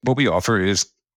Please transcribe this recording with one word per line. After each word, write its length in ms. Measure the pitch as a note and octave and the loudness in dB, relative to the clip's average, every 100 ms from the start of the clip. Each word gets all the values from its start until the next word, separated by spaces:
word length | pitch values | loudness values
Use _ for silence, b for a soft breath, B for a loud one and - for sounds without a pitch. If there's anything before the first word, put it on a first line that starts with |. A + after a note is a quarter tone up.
What 140 | C3 C3 | -2 0
we 100 | A#2+ | 0
offer 320 | F2 G#2 G#2+ | 0 0 0
is 280 | F#2+ F#2+ - _ _ | 0 0 -4 _ _